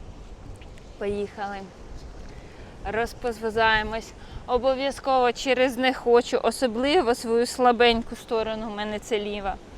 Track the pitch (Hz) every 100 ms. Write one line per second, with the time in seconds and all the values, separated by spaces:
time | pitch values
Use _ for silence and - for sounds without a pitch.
0 | - - - - - - - - - -
1 | 202 208 202 - 202 196 190 - - -
2 | - - - - - - - - - 214
3 | 233 - 247 220 226 214 220 214 214 220
4 | - - - - - 247 262 262 277 240
5 | 269 262 247 233 277 247 262 240 262 262
6 | 240 233 - 254 226 - 254 220 277 285
7 | 226 247 233 233 240 - 247 233 240 226
8 | - 233 - 226 220 220 220 202 214 208
9 | - 214 208 208 196 - -